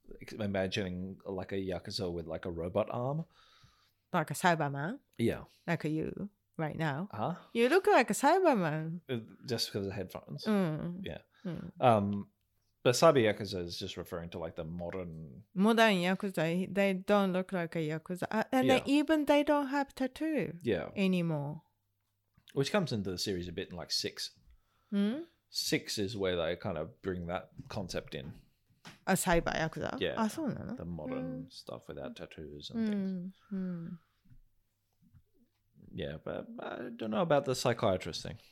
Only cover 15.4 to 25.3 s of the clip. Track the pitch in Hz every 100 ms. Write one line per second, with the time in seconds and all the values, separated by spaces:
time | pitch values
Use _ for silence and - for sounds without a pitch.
15.4 | - 180 202 226 226 190 175 190 202 185
16.4 | 160 180 190 185 196 185 190 202 196 180
17.4 | 185 185 170 170 151 156 - 180 - 214
18.4 | - 262 262 262 - 285 294 320 285 294
19.4 | 294 294 277 285 277 - 262 - 311 294
20.4 | 175 170 117 90 - - 190 185 170 151
21.4 | 143 160 _ _ _ _ _ _ _ _
22.4 | _ 143 139 208 165 117 98 90 - 92
23.4 | 87 85 92 85 76 - - - - _
24.4 | - - _ _ - 202 208 269 339